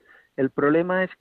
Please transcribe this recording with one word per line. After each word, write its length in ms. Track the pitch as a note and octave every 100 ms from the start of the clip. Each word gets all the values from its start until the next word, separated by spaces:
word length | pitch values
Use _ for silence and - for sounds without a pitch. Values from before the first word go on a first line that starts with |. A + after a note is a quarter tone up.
| _ - _ -
el 140 | C3+
problema 540 | - C#3+ D#3+ F3+ F#3
es 60 | F3+ -